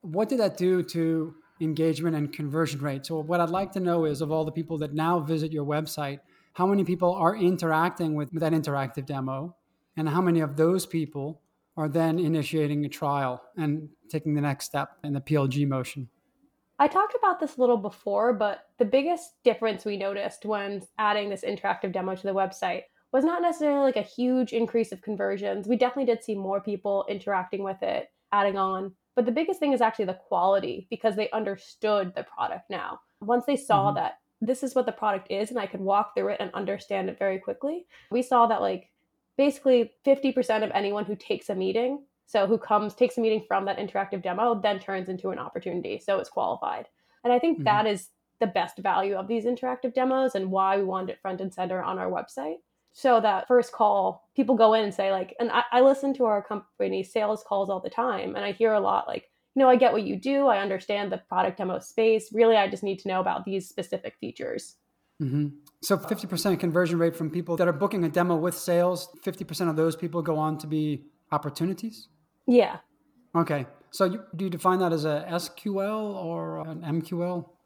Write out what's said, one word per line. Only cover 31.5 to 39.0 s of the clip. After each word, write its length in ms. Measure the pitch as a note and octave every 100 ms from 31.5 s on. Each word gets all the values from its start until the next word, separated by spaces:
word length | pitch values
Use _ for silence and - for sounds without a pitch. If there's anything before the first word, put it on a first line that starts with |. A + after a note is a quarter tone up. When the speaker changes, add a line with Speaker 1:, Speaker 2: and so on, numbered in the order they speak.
| F#3+ - - G#3+ G#3 F#3
Speaker 2:
the 80 | -
product 480 | - - - - -
now. 300 | F#3+ F2+ - _ _
Once 240 | G#3 B3 B3
they 100 | C#4
saw 300 | - G3+ G3+
Speaker 1:
Mm-hmm. 80 | F#3+
Speaker 2:
that 220 | D#3+ - _ _
this 220 | A3 B3+
is 140 | C4 C4
what 100 | A#3+
the 60 |
product 360 | A3 G#3+ G3 -
is 180 | G3 A3
and 80 | B3
I 80 | G3
could 140 | F#3+
walk 340 | F#3+ G3+ G3+
through 140 | - G3
it 80 | -
and 120 | F#3+
understand 540 | G3 G3 G3 - G3 F#3+
it 100 | -
very 200 | G3 F#3+
quickly, 460 | - G3 C#4 E4+ - - _
we 100 | A#3+
saw 240 | B3+ B3 A#3
that, 140 | G#3+
like, 300 | G3 F#3 _ _